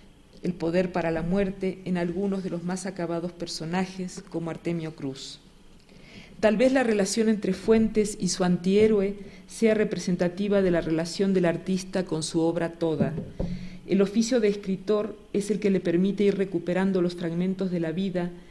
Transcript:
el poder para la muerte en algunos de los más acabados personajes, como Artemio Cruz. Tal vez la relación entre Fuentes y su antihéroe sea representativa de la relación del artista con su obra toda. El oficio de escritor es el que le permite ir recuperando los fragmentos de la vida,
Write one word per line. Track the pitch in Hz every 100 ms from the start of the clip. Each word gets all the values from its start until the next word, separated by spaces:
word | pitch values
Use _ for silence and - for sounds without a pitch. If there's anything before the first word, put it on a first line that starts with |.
| - - - -
el | 180
poder | 175 165 175 185
para | 180 165
la | 160
muerte | 165 196 190 190 190 -
en | 185 180
algunos | 175 170 202 196
de | 175
los | 170
más | 175 180 202
acabados | 180 170 170 175
personajes, | - 170 - 165 185 185 190 180 - -
como | 165 165
Artemio | 156 170 170 160 156
Cruz. | 139 131 - - - - - - - - - - - -
Tal | 214 208
vez | 262
la | 269
relación | 233 208 190 226 220
entre | 208 196
Fuentes | 185 - 226 220 214 208 -
y | 180
su | - 180
antihéroe | 180 185 202 220 208 196 202 - - -
sea | - 226
representativa | 214 208 175 190 175 180 180 202 202
de | 190
la | 170
relación | 160 160 165 - 196
del | 185
artista | 175 170 185 185 - 190 180
con | 156
su | 156 165
obra | 165 170 165
toda. | - 165 151 135 - - - - - - - -
El | 196
oficio | 196 233 220 247
de | 208
escritor | 202 190 190 - 208 - - -
es | 208 202
el | 208
que | 202
le | 190
permite | 180 170 196 190
ir | 202 180
recuperando | 196 170 170 180 196 185
los | 175 175
fragmentos | 170 170 185 190 190
de | 175
la | 160
vida, | 165 196 175 175 - -